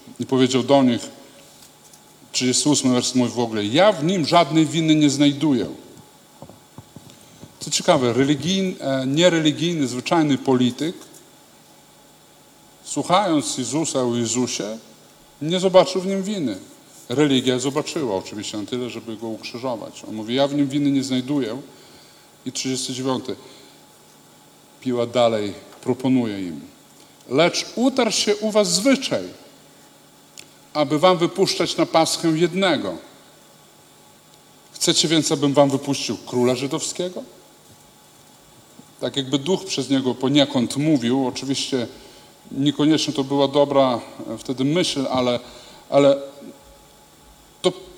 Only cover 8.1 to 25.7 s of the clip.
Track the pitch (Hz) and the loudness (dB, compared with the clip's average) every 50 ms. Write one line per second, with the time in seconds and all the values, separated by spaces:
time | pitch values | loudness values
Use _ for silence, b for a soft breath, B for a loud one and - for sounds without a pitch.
8.1 | 113 123 135 139 151 131 131 170 190 190 190 185 - - - 139 135 135 131 131 | 2 2 2 2 2 0 0 -2 -2 -2 -2 -2 -4 -6 -6 -4 -4 -2 -2 -2
9.1 | 139 151 180 180 165 165 156 151 143 123 151 175 175 156 139 120 120 123 - - | 2 4 4 4 4 4 2 0 0 0 -2 -2 0 0 -2 -2 -4 -6 -4 0
10.1 | 175 170 156 147 135 127 - - 131 127 127 120 120 - 143 160 - - - - | 2 2 4 2 2 0 2 2 2 4 4 2 0 -2 -6 -6 -8 -10 -16 -20
11.1 | - - - - - - - - - - - - - - - _ - - - - | -20 -20 -20 -20 -20 -20 -20 -20 -20 -20 -20 -20 -20 -20 -20 _ -20 -20 -20 -20
12.1 | - _ _ _ - _ _ _ - - - - - - - - - 147 135 - | -20 _ _ _ -20 _ _ _ -20 -20 -20 -20 -20 -20 -14 -8 -6 -6 -2 2
13.1 | 175 190 214 185 160 147 - - - - 127 113 127 156 160 - - 135 127 123 | 2 2 2 2 0 0 0 -2 -4 -6 -6 -4 -2 -2 -2 -2 -2 0 0 0
14.1 | 120 120 117 113 110 123 123 120 - - - 208 220 226 - - - - - - | 0 0 -2 -2 0 -2 -2 -2 -2 -6 -6 -8 -8 -12 -14 -20 -20 -20 -20 -20
15.1 | - - - _ - - 139 156 180 185 175 196 180 185 170 - - 190 180 190 | -20 -20 -20 _ -14 -8 -4 -2 -2 0 0 4 6 6 4 4 0 -4 -4 -2
16.1 | 196 196 185 190 214 196 151 117 98 92 - - - - - - - - - - | -4 -4 -4 -4 -4 -4 -4 -4 -4 -6 -10 -18 -20 -20 -20 -20 -20 -20 -10 -6
17.1 | 120 131 151 147 135 127 117 131 127 123 117 143 135 156 139 - - 175 147 117 | 0 2 2 4 4 2 2 2 0 0 0 -2 -2 -2 -4 -4 -4 -4 -2 -2
18.1 | 98 95 - - - 104 101 - - 107 101 98 127 123 123 120 107 113 107 117 | -2 -4 -4 -6 -12 -10 -10 -10 -8 -10 -8 -8 -6 -6 -6 -8 -10 -12 -12 -12
19.1 | 110 101 117 113 110 101 - - - 120 120 131 123 110 - - - - - - | -12 -10 -8 -10 -10 -10 -12 -12 -12 -8 -8 -6 -8 -8 -10 -12 -16 -16 -14 -12
20.1 | 107 110 107 110 120 131 139 143 143 147 143 135 131 147 143 143 139 135 123 117 | -10 -8 -6 -2 0 2 2 2 2 0 0 0 0 0 0 2 2 0 0 0
21.1 | 131 127 123 127 147 143 127 107 113 135 143 - B B B B B B B B | -2 -2 -2 -2 -2 -2 -2 -4 -6 -10 -12 -16 B B B B B B B B
22.1 | B B B B B _ - 131 123 - - 131 131 127 - - 131 123 131 135 | B B B B B _ -14 -10 -8 -6 -4 -4 -4 -4 -4 -6 -6 -4 -2 -2
23.1 | 131 123 - - 98 - B B B B B B B B B B - - - - | -2 -2 -4 -8 -10 -12 B B B B B B B B B B -20 -20 -20 -20
24.1 | - - - - - - - - _ - - - - - - 127 123 120 120 117 | -20 -20 -20 -20 -20 -20 -20 -20 _ -20 -20 -20 -20 -10 -4 -2 0 0 -2 -2
25.1 | 104 123 120 117 113 107 104 101 90 - - - | 2 2 4 4 4 2 -2 -4 -6 -10 -16 -20